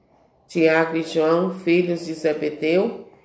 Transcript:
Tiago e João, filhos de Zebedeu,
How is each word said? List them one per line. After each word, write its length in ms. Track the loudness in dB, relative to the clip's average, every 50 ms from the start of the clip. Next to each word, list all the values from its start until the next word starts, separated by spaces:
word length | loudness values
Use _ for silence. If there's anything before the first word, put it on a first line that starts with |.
| _ _ _ _ _ _ _ _ _
Tiago 500 | -6 0 2 4 4 4 4 2 2 -2
e 60 | -4
João, 500 | -4 -2 -2 0 2 2 2 2 0 -2
filhos 540 | -4 -4 0 2 2 2 2 0 -2 -4 -6
de 80 | -8 -6
Zebedeu, 920 | -4 -2 -2 -2 -2 -4 -6 -4 -2 -2 0 2 2 0 0 -4 -10 -16 -20 -20 -20